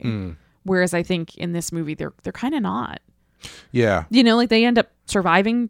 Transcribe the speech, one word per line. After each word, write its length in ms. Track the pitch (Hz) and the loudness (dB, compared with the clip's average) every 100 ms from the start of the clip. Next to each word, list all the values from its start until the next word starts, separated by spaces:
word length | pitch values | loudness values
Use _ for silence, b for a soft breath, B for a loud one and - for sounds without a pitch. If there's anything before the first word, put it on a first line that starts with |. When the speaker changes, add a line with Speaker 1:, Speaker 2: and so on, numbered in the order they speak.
Speaker 1:
Mm. 320 | 120 110 92 80 _ _ | -6 -6 -8 -12 _ _
Speaker 2:
Whereas 300 | - 185 180 | -2 2 2
I 80 | 175 | 0
think 340 | 170 180 165 - | -2 -4 -4 -10
in 160 | 175 | -6
this 180 | 170 - | -6 -6
movie, 220 | 165 151 | -6 -6
they're, 200 | 156 151 - | -8 -10 -10
they're 100 | - | -12
kinda 260 | - 247 302 | -6 -4 -2
not. 400 | 196 208 - - - _ _ _ B B B | -4 -4 -8 -12 -18 _ _ _ B B B
Speaker 1:
Yeah. 320 | 123 113 92 80 | 0 2 2 2
Speaker 2:
You 120 | 233 | 4
know, 120 | 233 233 | 4 4
like, 140 | 240 | 4
they 160 | 226 233 | 2 4
end 120 | 233 | 2
up 120 | - _ - | 0 _ -4
surviving 640 | 208 180 170 202 240 | -2 2 2 2 0